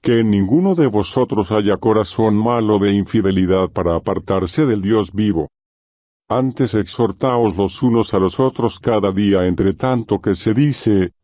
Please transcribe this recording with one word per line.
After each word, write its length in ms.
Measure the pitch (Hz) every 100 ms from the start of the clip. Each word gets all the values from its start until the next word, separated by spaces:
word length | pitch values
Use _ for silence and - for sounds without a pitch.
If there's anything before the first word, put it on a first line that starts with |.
| -
que 140 | 117
en 100 | 110
ninguno 460 | 101 95 147 190 175
de 100 | 139
vosotros 640 | 104 - - 123 104 95
haya 260 | 107 101 95
corazón 600 | 110 110 101 - 110 104
malo 400 | 113 120 107 107
de 160 | 101
infidelidad 800 | 101 95 113 98 95 90 92 92
para 240 | - 85 85
apartarse 720 | - 90 - 95 90 - 147
del 160 | 104
Dios 280 | 98 110 92
vivo. 380 | 95 107 82 71 _ _ _ _ _ _ _ _
Antes 460 | 117 131 120 123 110
exhortaos 840 | 98 - 113 95 131 120 113 87
los 240 | 98 -
unos 320 | 127 117 107
a 60 | 101
los 200 | 95 -
otros 400 | 131 - 113 -
cada 320 | - 110 101
día 360 | 92 104 95 90
entre 260 | 90 98
tanto 480 | - 131 123 113 101
que 140 | - 92
se 180 | 117
dice, 600 | 110 147 131 - 101 90 _